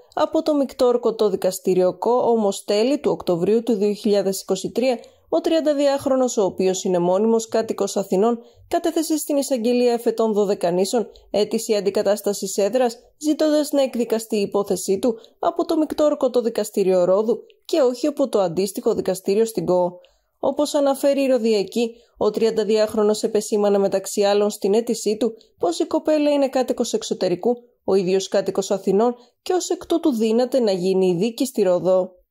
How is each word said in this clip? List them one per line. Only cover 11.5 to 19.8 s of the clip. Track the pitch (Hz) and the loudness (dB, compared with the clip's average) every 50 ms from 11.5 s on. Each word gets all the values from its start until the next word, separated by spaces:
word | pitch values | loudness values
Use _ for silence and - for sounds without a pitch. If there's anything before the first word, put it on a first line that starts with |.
| - 226 - - 220 | -2 -6 -2 0 -2
αντικατάστασης | 208 190 196 196 220 208 196 202 208 - 202 202 - - 190 - - | 0 0 0 0 0 0 2 0 0 0 -4 -4 -4 -6 -6 -2 -2
έδρας, | 196 202 214 254 254 240 233 - _ _ _ _ | -2 0 2 2 0 0 -2 -4 _ _ _ _
ζητώντας | - 294 302 294 311 311 294 302 294 285 | -2 -2 0 2 2 2 2 2 0 0
να | - 285 | 0 0
εκδικαστεί | 269 262 269 233 240 - 220 226 226 - - | 0 0 0 -4 -2 0 -2 -2 -2 -2 -2
η | 214 | -2
υπόθεσή | 202 196 - 202 202 196 196 175 - - 190 196 | -2 0 -2 -2 -2 -2 -4 -4 -2 -2 -2 0
του | - 254 226 226 - - _ _ | 0 -2 -2 -2 -10 -20 _ _
από | - 349 339 - 339 | -4 -2 -2 -2 -2
το | - 339 311 | -2 0 -2
Μεικτό | 311 294 - - 302 | 0 -2 0 0 2
Ορκωτό | 302 294 285 - 254 220 247 | 0 2 0 -2 0 0 0
Δικαστήριο | 220 233 226 - 208 - - - 196 180 190 185 175 | -2 0 -2 -4 -6 -4 -2 -2 0 2 2 2 4
Ρόδου | 180 185 196 220 220 240 - - - - _ _ | 4 2 2 2 0 -2 -4 -4 -16 -20 _ _
και | - - 339 | -4 0 2
όχι | 277 247 254 247 - 302 | 2 2 0 0 -4 -4
από | 294 - 285 233 | 0 0 -2 0
το | - 214 | 2 0
αντίστοιχο | 196 180 165 147 190 202 - - - 233 208 | 0 0 0 -2 -2 -2 -4 -4 -2 -2 -2
δικαστήριο | 180 180 - 185 180 - - 196 208 226 | 0 -2 -4 -4 -4 -2 -2 0 0 0
στην | 226 - - 165 | 0 -2 -6 -2
κο. | 170 180 180 | 0 0 2